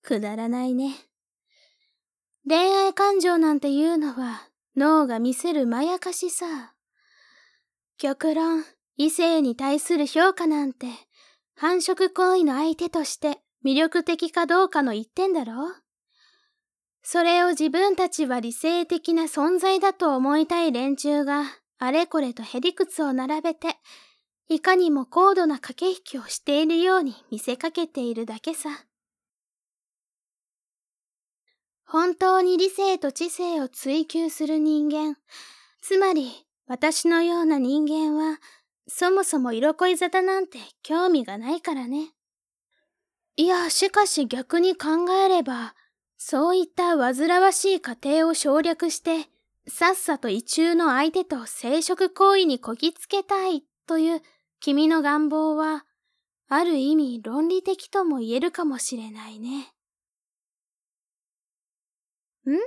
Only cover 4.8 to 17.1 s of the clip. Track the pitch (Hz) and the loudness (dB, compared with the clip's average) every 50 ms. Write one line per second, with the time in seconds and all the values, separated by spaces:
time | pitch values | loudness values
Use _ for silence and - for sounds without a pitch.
4.8 | 277 302 311 311 294 247 233 220 233 254 247 - - 349 339 302 262 233 233 247 | 2 4 4 4 2 2 -2 -2 -2 -2 -2 -2 -2 -2 0 0 0 0 0 0
5.8 | 285 339 359 370 - 370 349 - - 349 - - 359 339 320 269 233 226 _ _ | 0 -2 -2 -4 -6 -8 -6 -6 -6 -6 -6 -6 -6 -6 -8 -10 -10 -16 _ _
6.8 | _ _ _ _ _ _ _ _ _ _ _ _ _ _ _ _ _ _ _ _ | _ _ _ _ _ _ _ _ _ _ _ _ _ _ _ _ _ _ _ _
7.8 | _ _ _ - - 269 277 _ - 320 311 320 330 330 330 320 311 - _ _ | _ _ _ -6 -4 -4 -4 _ -2 0 0 0 0 0 0 -2 -4 -8 _ _
8.8 | _ _ _ - 285 311 311 - 339 339 330 320 285 247 233 - 269 277 285 302 | _ _ _ -2 -2 0 0 2 2 2 2 2 2 0 -2 -2 -2 -2 -2 -2
9.8 | - - 349 302 294 277 - 311 339 381 381 - 349 320 311 294 285 269 254 _ | 0 -2 0 0 0 0 2 2 2 2 2 2 0 0 0 0 -2 -4 -6 _
10.8 | 254 247 233 - - _ _ _ _ _ _ _ _ _ _ - 294 320 359 370 | -14 -14 -14 -16 -20 _ _ _ _ _ _ _ _ _ _ -4 0 0 0 0
11.8 | 330 - 370 - 381 370 370 - 370 370 370 370 330 294 262 269 302 320 320 - | 0 -2 0 0 0 0 2 2 2 4 4 4 4 2 2 0 0 -2 -2 -2
12.8 | 339 339 - 339 294 - - - - 302 285 - _ _ _ _ - 269 269 285 | -4 -4 -2 -4 -4 -4 -6 -4 -4 -4 -4 -4 _ _ _ _ -2 0 2 4
13.8 | 311 330 - 349 330 - 339 330 349 330 - 349 339 277 339 359 381 370 - 302 | 2 2 2 -2 0 0 -4 -2 -4 -4 -2 -2 0 2 4 2 2 2 2 0
14.8 | 277 247 214 214 220 _ _ - 370 381 370 320 247 226 226 240 294 349 381 _ | 0 0 -2 -4 -8 _ _ -2 0 0 0 -2 -4 -6 -8 -8 -8 -8 -10 _
15.8 | _ _ _ _ _ _ _ _ _ _ _ _ _ _ _ _ _ _ _ _ | _ _ _ _ _ _ _ _ _ _ _ _ _ _ _ _ _ _ _ _
16.8 | _ _ _ _ _ - | _ _ _ _ _ -4